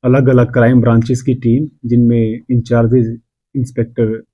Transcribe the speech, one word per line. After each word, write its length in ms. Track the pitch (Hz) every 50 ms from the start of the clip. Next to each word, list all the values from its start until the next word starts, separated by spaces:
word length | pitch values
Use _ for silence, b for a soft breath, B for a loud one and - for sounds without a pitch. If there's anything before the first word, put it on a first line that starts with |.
| -
अलग-अलग 500 | 127 127 143 131 127 131 123 123 120 -
crime 280 | 127 117 120 127 123
branches 400 | 113 120 117 117 113 - 127 120
की 120 | - 139 127
team, 360 | 127 - 117 117 139 156 147 _ _ -
जिनमें 540 | 117 120 123 120 117 120 117 113 110 110 120 - -
इंचार्जेस 680 | 127 120 117 - 120 117 117 113 120 127 117 113 117 120 _ _ _ _ _ _ _
inspector 680 | 139 120 - - - 113 117 - - 117 110 113 113 - _